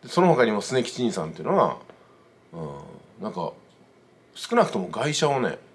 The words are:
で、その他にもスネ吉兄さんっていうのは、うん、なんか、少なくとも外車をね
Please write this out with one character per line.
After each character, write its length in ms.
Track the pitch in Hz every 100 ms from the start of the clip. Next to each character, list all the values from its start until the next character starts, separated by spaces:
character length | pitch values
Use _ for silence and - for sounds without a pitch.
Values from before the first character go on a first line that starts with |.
で、 40 | 131
そ 140 | -
の 80 | 180
他 160 | 147 117
に 60 |
も 100 | 107
ス 120 | -
ネ 100 | 127
吉 200 | 117 -
兄 80 | 120
さ 140 | 95 80
ん 60 |
っ 20 |
て 60 | 80
い 20 |
う 60 | 82
の 100 | 190
は、 200 | 98 65 - - _ _ _ _ _
う 680 | 82 78 71 76 - - -
ん、 20 |
な 60 | 104
ん 40 |
か、 180 | 90 85 - _ _ _ _ _ _ _
少 220 | - - 240
な 100 | 185
く 60 |
と 80 | -
も 80 | -
外 240 | - 135
車 160 | 147 151
を 120 | 139
ね 180 | 107 - -